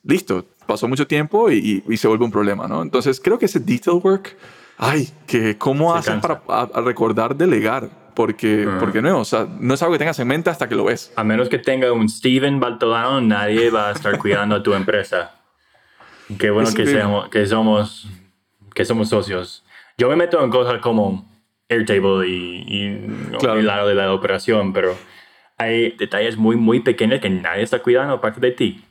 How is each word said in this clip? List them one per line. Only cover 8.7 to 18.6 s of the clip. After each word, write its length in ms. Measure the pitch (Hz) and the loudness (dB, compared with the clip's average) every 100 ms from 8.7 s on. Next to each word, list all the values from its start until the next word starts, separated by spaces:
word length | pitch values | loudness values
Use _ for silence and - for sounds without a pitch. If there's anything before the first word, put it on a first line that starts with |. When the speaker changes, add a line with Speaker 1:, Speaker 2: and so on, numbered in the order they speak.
| 92 | 0
Speaker 1:
porque 220 | 101 101 | 0 0
no, 180 | 139 - | 0 0
o 60 | 104 | 0
sea, 220 | 113 101 - | -2 -2 -4
no 140 | 120 | -2
es 80 | 139 | 0
algo 120 | 170 | 2
que 60 | 160 | 0
tengas 200 | 151 147 | 0 -2
en 80 | 123 | -2
mente 220 | 151 170 | 0 -2
hasta 200 | 160 120 | -2 -2
que 60 | 113 | 0
lo 100 | 104 | 0
ves. 260 | 113 - - | -2 -4 -4
Speaker 2:
A 80 | |
menos 260 | 107 110 123 | 0 2 0
que 80 | 131 | 0
tenga 340 | 139 131 127 | 0 2 2
un 160 | 120 107 | 2 0
Steven 500 | - 131 131 139 139 | 0 2 2 2 0
Baltodano, 600 | 123 113 117 117 123 135 | -2 0 0 0 0 2
nadie 480 | 113 104 104 110 117 | 2 2 2 2 2
va 180 | 113 104 | 2 -2
a 20 | |
estar 260 | 101 104 101 | -2 -2 -2
cuidando 360 | 104 101 104 104 | 0 0 0 0
a 80 | |
tu 100 | 104 | 0
empresa. 580 | 98 95 104 95 92 85 - _ _ _ _ _ _ - - - 104 | 0 0 -2 -2 -4 -6 -14 _ _ _ _ _ _ -20 -20 -16 -2
Qué 140 | 107 | 0
bueno 180 | 104 113 | 2 0
Speaker 1:
Es 60 | 107 | 0
Speaker 2:
que 80 | |
Speaker 1:
increíble. 180 | - 139 | 2 2
Speaker 2:
seamos, 280 | 104 101 - | 2 -2 -2
que 160 | 107 101 | -2 0
somos, 600 | 110 110 107 104 - 101 92 _ _ _ _ | 0 2 2 0 -8 -18 -20 _ _ _ _